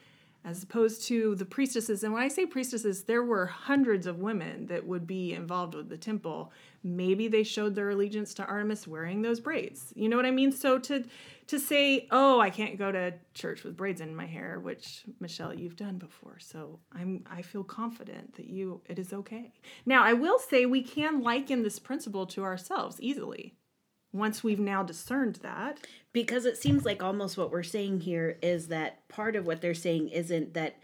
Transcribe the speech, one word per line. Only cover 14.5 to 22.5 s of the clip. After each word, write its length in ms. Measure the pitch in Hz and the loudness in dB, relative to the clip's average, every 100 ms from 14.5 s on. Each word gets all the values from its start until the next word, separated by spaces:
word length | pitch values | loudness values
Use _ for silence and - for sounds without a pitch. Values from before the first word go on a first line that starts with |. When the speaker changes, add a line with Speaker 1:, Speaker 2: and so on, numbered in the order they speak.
| 180 | -8
Speaker 1:
which, 440 | 180 - - - 214 - | -8 -10 -12 -16 -16 -12
Michelle, 360 | 175 - 165 | -12 -8 -8
you've 220 | 170 175 170 | -8 -10 -10
done 200 | 208 185 | -8 -8
before, 420 | 175 - - - | -12 -18 -20 -20
so 400 | - 160 151 160 _ | -18 -14 -14 -16 _
I'm, 320 | - 180 185 - | -8 -6 -6 -8
I 100 | 175 | -12
feel 240 | 175 202 | -10 -10
confident 680 | 196 - 233 233 - - - | -8 -8 -8 -8 -14 -16 -16
that 120 | - - | -16 -12
you, 360 | 190 190 180 | -8 -8 -8
it 140 | - 180 | -10 -10
is 160 | 185 | -8
okay. 400 | 202 202 220 240 _ - - - | -10 -10 -12 -14 _ -20 -6 4
Now, 180 | 262 | 8
I 80 | 214 | 8
will 260 | 240 311 480 | 8 6 4
say 280 | - 269 247 | 6 6 6
we 160 | 262 | 4
can 400 | 254 - 302 302 | 0 -2 0 2
liken 400 | 240 247 277 262 | 2 0 0 0
this 160 | 214 - | 0 -4
principle 480 | - 269 - 196 185 | -6 -6 -4 -6 -6
to 180 | - | -4
ourselves 560 | 196 | -4